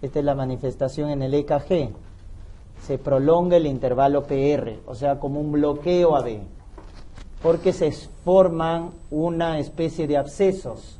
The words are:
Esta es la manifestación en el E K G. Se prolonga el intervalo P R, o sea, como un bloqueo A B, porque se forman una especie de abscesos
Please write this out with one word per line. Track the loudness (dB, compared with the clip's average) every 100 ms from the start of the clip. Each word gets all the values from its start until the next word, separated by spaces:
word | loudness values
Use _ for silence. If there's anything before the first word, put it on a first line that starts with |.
Esta | -4 -2
es | 0
la |
manifestación | 0 -2 -2 -4 -2 -4 -2 -4
en | -2
el | 0
E | 0 2
K | -2
G. | 2 0 0 -8 -16 -18 -16 -16 -16 -16 -18 -18 -6
Se | -4
prolonga | 2 2 6 4 6 4
el | 4
intervalo | 0 0 4 4 4
P | 0 0 2
R, | 2 -2 -10 -12
o |
sea, | -4 -2 0
como | -2 -4
un | 0
bloqueo | 2 2 0 2 4 6 4
A |
B, | 0 -6 -10 -16 -18 -18 -18 -16 -16 -16 -16 -4
porque | 2 2 2
se | 2 0
forman | 0 -12 -8 4 6 6 4 0 -2 -4 -12 -8
una | -2 0 0 0 0
especie | -4 -2 -4 -2 0
de | 0
abscesos | 0 2 2 2 -6 -12 -14 -16